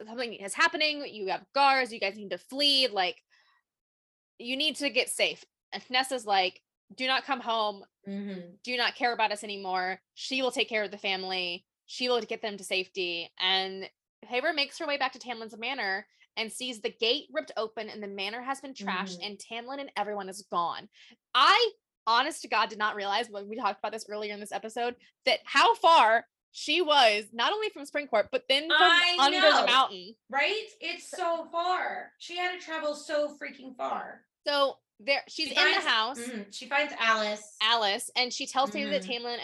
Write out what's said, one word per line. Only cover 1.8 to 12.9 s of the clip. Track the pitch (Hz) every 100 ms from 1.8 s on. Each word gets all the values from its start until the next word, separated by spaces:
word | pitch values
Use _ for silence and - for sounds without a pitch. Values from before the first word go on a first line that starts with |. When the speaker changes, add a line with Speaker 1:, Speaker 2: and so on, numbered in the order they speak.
| 240
Speaker 1:
You | 226
guys | 196 214
need | 202
to | 175
flee. | - 262 285 269 254
Like, | 202 180 - _ _ _ _ _ _ _ _ _ _ _ -
you | 240 262
need | 302 240
to | 277
get | 226 -
safe." | - 180 160 - _ _
And | 202 -
Nesta's | 254 262 254 214
like, | 196 185 - _ _ _
"Do | - 262
not | 262
come | - 262
home. | 233 226 214 196 - _ 202
Speaker 2:
Mm-hmm. | 196 202 185 175 180
Speaker 1:
Do | - 247
not | 226 -
care | 247
about | 226 214
us | 208
anymore. | 214 196 190 185 185 185 _
She | - - 262
will | 254
take | 240 220
care | 220
of | 202
the | 196
family. | 202 190 185 185 175 175 _ _ -
She | - 254
will | 240
get | 220 220
them | 185 202
to |
safety." | 185 190 185